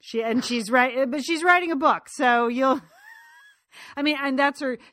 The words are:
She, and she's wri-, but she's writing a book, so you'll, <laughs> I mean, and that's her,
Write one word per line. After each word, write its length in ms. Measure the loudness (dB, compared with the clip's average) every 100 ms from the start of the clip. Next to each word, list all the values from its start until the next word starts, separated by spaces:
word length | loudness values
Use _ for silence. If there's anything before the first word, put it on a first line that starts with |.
She, 200 | -10 -6
and 220 | -2 -2 0
she's 240 | -4 0
wri-, 400 | 2 2 2 -2
but 140 | -2
she's 200 | -4 -2
writing 280 | 2 2 2
a 40 | 0
book, 320 | 0 0 -4
so 380 | -2 2 2 0
you'll, 340 | 0 0 0 -4
<laughs> 1120 | _ -20 -20 -20 -20 -20 _ _ -20 -16 -6
I 60 |
mean, 160 | -4 -2
and 160 | -2 0
that's 220 | 0 0
her, 180 | -6 -8 -12